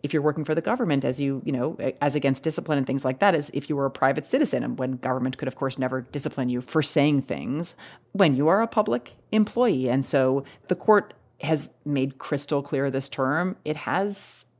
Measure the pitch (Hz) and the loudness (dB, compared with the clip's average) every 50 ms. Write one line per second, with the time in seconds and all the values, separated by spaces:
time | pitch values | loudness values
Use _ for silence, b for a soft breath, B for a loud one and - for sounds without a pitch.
0 | - 143 - 156 143 151 143 160 151 139 156 160 165 208 226 254 247 180 147 139 | -4 0 -2 2 2 2 0 0 -2 -2 -2 -2 0 -2 -2 0 0 2 2 2
1 | 135 131 131 135 143 139 139 131 - - 139 123 123 151 - - - 131 - - | 2 0 -2 0 -2 -2 -2 -2 -4 -4 -2 -2 -2 -4 -4 -4 -4 -4 -2 0
2 | 143 147 131 147 - 139 135 - - 165 151 - - - 151 143 131 131 131 135 | 0 0 0 2 2 2 0 2 -2 -4 -4 -4 -2 -2 0 0 0 -2 -2 -2
3 | - 131 131 131 196 202 180 151 147 - - 147 - - 160 139 139 135 135 - | -2 -2 0 4 4 4 4 2 0 -2 -6 -8 -4 -2 -2 0 0 -2 0 2
4 | - 135 135 156 156 - - 277 302 - - 127 120 120 123 - 127 131 131 123 | 2 2 2 0 -2 -2 2 2 2 2 0 -2 -2 -4 -4 -4 -4 -4 -4 -4
5 | - 127 127 131 127 131 127 - - 135 - - 139 135 123 - 127 127 131 131 | -2 -2 -2 0 -2 -4 -4 -4 -6 -6 -4 -4 -4 -4 -2 -2 -2 -2 -2 -4
6 | 123 - - 147 135 147 - - 131 123 123 123 123 - - 160 143 - - 156 | -6 -6 -10 -6 -6 -6 -4 -2 -2 -2 -2 -2 -4 0 0 0 0 2 2 4
7 | 143 151 147 139 135 - 90 69 73 104 131 156 170 - - B B B B B | 4 6 4 2 0 -2 -6 -6 -4 -4 -4 -4 -4 -8 -10 B B B B B
8 | B _ _ 190 196 156 135 123 143 156 180 208 226 226 - 226 208 - 233 247 | B _ _ 4 4 4 4 4 4 4 4 4 2 0 0 0 0 2 0 -2
9 | - - - _ _ _ - 214 214 214 - 233 247 240 170 131 131 127 123 135 | -4 -10 -20 _ _ _ 2 2 2 2 2 2 2 2 2 2 2 2 2 0
10 | 135 - - 139 131 131 131 139 135 B B B B - 185 175 - - 214 208 | 0 2 2 4 4 4 2 0 -2 B B B B -4 -4 0 4 6 6 6
11 | - - - _ _ _ _ _ - 147 160 147 143 - _ _ _ 147 147 139 | 4 0 -16 _ _ _ _ _ -2 -2 -2 -2 -2 -10 _ _ _ -2 0 0
12 | 131 139 139 - - - 147 139 - - 151 143 139 - - 135 139 139 127 139 | 0 -2 -4 -10 -6 -4 -4 -4 -2 -2 -2 -2 -2 -2 -2 0 0 0 -2 -2
13 | 135 - - - 135 131 147 160 180 185 185 - _ 151 151 147 - - 131 175 | -6 -6 -4 -2 0 0 2 0 0 -2 -4 -6 _ -6 -6 -4 -2 -2 0 0
14 | 202 208 196 - - - - - - _ _ _ | 0 -2 -4 -8 -10 -10 -12 -12 -16 _ _ _